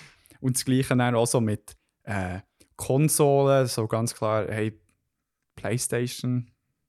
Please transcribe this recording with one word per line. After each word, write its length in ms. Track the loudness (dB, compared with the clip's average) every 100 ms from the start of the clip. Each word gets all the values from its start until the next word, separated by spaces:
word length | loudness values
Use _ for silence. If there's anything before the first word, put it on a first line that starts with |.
| -16 _ _ -6
Und 160 | -4 -2
das 100 | 0
Gleiche 320 | 0 2 2
dann 160 | 2
auch 140 | 2 2
so 120 | 2
mit, 360 | 0 -2 -8 -20 _ _
äh, 360 | -8 -6 -4 -8 -12 _ _ -12
Konsolen, 920 | -2 2 2 4 4 4 4 4 2
so 200 | -2 -2
ganz 280 | -2 -2 -2
klar, 320 | -2 -2 -2
hey, 240 | -2 -4 -6 _ _ _ _ _ _ _ -10
Playstation, 960 | -4 -4 -2 -4 -4 -4 -2 -2 -4 _ _ _